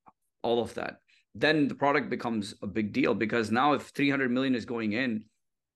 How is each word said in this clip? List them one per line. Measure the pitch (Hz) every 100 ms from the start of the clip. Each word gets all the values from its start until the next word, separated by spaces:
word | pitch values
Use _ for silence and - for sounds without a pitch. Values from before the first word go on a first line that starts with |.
| - - _ _
all | 117 120
of | 107
that. | - - - _ _ _ 104
Then | 143 156 135
the | -
product | 139 143 107
becomes | 113 120 113 101 -
a | 107
big | 113 107
deal, | 117 151
because | 101 110 120 107
now | 113 143
if | 135 - -
three | 143
hundred | 139 131
million | 123 135 123
is | 101
going | 117 110
in, | 107 131 110 107 _ _ _ _